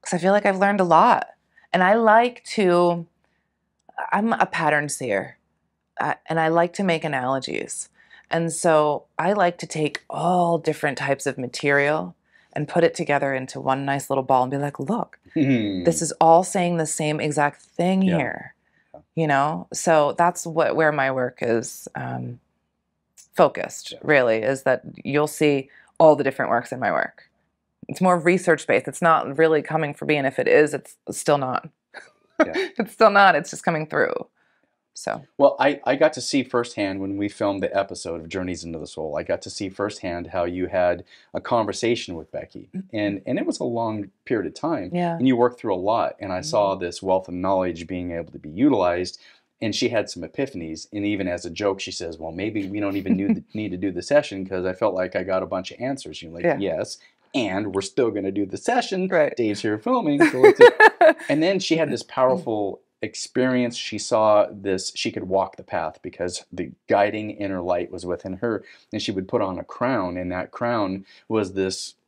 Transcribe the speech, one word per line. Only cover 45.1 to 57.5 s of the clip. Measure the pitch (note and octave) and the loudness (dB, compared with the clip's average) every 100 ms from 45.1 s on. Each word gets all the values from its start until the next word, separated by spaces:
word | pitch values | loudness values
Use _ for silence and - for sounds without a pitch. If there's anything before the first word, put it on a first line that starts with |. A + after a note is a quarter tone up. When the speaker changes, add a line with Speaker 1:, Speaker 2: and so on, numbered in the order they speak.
| E3+ | 2
Speaker 2:
And | C3 | 2
you | |
worked | A#2+ B2 B2 | 4 2 2
through | A2+ | -4
a | F2+ | -2
lot. | F#2+ A2+ E2 - | 0 0 -2 -6
And | G2+ | -6
I | F#2 | -6
saw | D3+ A2 G2+ | -2 0 2
Speaker 1:
Mm-hmm. | F#2+ | 0
Speaker 2:
this | F2 - | -6 -6
wealth | F#2+ F#2 F#2 | -2 -2 -2
of | |
knowledge | F2+ F#2 F#2+ F#2 E2 E2 | -6 0 0 0 -6 -8
being | F#2 F2 | -8 -6
able | E2+ E2 | -8 -10
to | - | -14
be | D2+ | -14
utilized. | E2 C#3+ A2+ F2+ F2 F#2 - - _ _ _ | 0 2 2 0 0 -4 -10 -20 _ _ _
And | A2+ | -6
she | G#2 A#2 | -2 0
had | A#2 G2 | -2 -4
some | F2 | -10
epiphanies. | E2 - C3+ F2+ E2 D#2+ - | -10 -6 -6 -6 -10 -12 -10
And | G#2 G2+ | -6 -4
even | G2+ F2+ | -2 -4
as | F2 E2+ | -6 -8
a | |
joke, | E2 G2+ G2 | -4 -2 -2
she | - | -8
says, | - E2+ D#2+ | -10 -12 -10
"Well, | D#2+ | -12
maybe | E2 A2 G#2+ F#2+ | -8 -6 -6 -6
we | G#2 | -6
don't | G2+ G2 | -4 -4
even | F#2+ F#2 | -2 -2
need, | G2 G2+ - | 0 -2 -4
Speaker 1:
<laughs> | |
Speaker 2:
need | G#2+ G#2+ | -8 -8
to | F2+ | -4
do | G2 | -6
the | F2 | -6
session | - D3 D3 G2 F#2+ | 2 2 2 -10 -6
'cause | F#2+ F#2 | -4 -4
I | |
felt | F2+ A2 | -2 -2
like | F#2 F#2 F#2+ | -2 -4 -4
I | |
got | F#2 F#2+ | -2 -4
a | F2+ | -2
bunch | F#2+ F#2 | -6 -8
of | - | -8
answers." | B2 C3+ - - | -8 -8 -10 -16
You're | E2 | -14
like, | E2+ | -4
Speaker 1:
Yeah. | E3+ C#3 | -2 0
Speaker 2:
"Yes, | G2 E2 G#2+ - _ _ _ | -2 -4 -6 -10 _ _ _
and | C#3 G#2+ | -4 -2